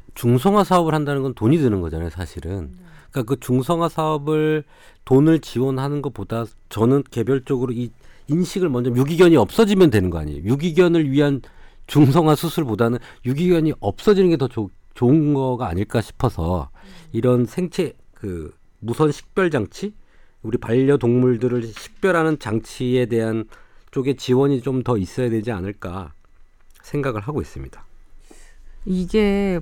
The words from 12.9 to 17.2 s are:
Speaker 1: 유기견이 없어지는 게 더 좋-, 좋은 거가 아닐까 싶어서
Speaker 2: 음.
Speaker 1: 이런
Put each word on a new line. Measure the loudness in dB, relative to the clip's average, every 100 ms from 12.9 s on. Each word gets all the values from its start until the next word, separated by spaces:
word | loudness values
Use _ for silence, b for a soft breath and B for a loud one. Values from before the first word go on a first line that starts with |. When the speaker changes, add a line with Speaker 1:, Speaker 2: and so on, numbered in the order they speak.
| 0 B B -6
Speaker 1:
유기견이 | -2 2 2 0 -2
없어지는 | -4 0 2 4 4
게 | 2
더 | -2
좋-, | -4 -8 -10 -20
좋은 | 0 4 4 4
거가 | 0 -2 -4 -4
아닐까 | -4 -2 -4
싶어서 | -4 -2 -2 -2 -2 -2 -6
Speaker 2:
음. | -14 b b b
Speaker 1:
이런 | -2